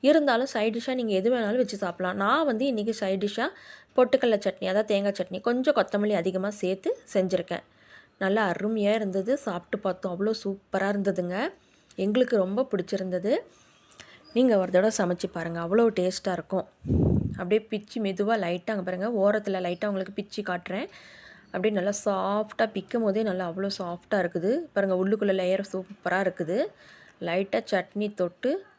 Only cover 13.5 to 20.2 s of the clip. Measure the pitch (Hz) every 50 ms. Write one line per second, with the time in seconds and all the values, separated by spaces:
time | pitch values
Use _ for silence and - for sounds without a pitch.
13.5 | - _ _ _ _ _ _ _ - - - - - - - - - 233 254 254
14.5 | 226 196 185 180 185 180 190 220 214 - 196 175 180 175 - 180 - 175 165 170
15.5 | 170 170 170 170 190 220 233 226 214 - 180 185 185 - - 202 180 170 - _
16.5 | - 185 - - _ _ - - - - - - - - - - - - 190 180
17.5 | 214 220 214 - 220 208 208 - - 233 214 196 190 185 202 208 233 214 190 170
18.5 | 175 180 175 - 220 208 190 185 180 180 190 226 240 208 190 202 208 214 208 208
19.5 | 190 185 185 175 180 175 - 208 202 190 190 190 202 -